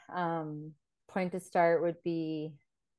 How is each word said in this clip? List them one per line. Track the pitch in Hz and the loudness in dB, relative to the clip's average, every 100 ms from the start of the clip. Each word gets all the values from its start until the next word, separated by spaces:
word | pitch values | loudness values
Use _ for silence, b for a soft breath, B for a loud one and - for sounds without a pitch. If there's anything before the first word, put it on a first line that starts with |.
| - | -10
um, | 180 170 165 156 151 156 151 _ _ _ | -2 0 0 -4 -8 -10 -16 _ _ _
point | 202 180 | -4 -2
to | 185 | -4
start | - 185 170 165 | -2 4 6 6
would | 170 170 | 2 -2
be | 175 165 160 156 156 147 _ _ _ | -4 -2 -2 -4 -6 -10 _ _ _